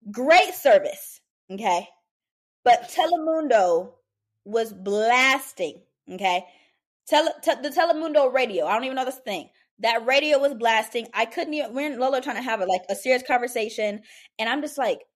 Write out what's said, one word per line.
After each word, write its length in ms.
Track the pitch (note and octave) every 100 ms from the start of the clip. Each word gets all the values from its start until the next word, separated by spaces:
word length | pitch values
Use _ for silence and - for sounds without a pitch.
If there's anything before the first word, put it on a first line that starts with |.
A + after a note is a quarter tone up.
| G3+
Great 420 | G#3 C4 E4+ F#4
service, 640 | - C#4 G3+ - - - - _ _ _
okay? 360 | F#3+ G#3+ F3 G3+ _ _ _ _ _ _ _
But 260 | B3 A#3+ -
Telemundo 1040 | - D#4+ E4+ D#4 D#4+ D4+ A3+ F#3 E3+ F#3+ _ _ _ _ _
was 280 | - A3 A3
blasting, 1080 | G3 F#3+ G3+ A3+ B3 C4 C#4 - - E3+ - _ _ -
okay? 340 | F#3 F#3+ F3+ - _ _ _ _ _ -
Tele-, 260 | D4 D#4+ -
te-, 200 | - C#4
the 80 | C4+
Telemundo 600 | C#4 E4+ D#4 D#4+ D4+ C4+
radio, 320 | B3+ B3 F#3 D#3
I 80 |
don't 100 | G#3+
even 120 | C4 C4
know 100 | C4
this 120 | C#4
thing. 320 | - F#3+ - _ _ _
That 260 | A3 A#3 A3+
radio 340 | C4+ D4+ C#4+
was 140 | C#4
blasting. 540 | B3 A3+ A3 A3 A#3+ A3+
I 120 | G3 A#3
couldn't 280 | D4 D#4+
even, 200 | D4+ A#3+
we're 180 | A#3+ D4
in 80 | B3
Lolo 220 | C4 C4+
trying 160 | B3+ A3+
to 40 |
have 200 | B3+ A3
a, 40 | F#3
like, 160 | F#3 F#3
a 60 | G3
serious 280 | - B3+
conversation, 800 | B3+ B3+ A#3+ B3 A3 A3+ G#3+ G#3 - - - _
and 80 | A3
I'm 140 | C4+
just 160 | D4 C#4+
like 220 | B3 F3 -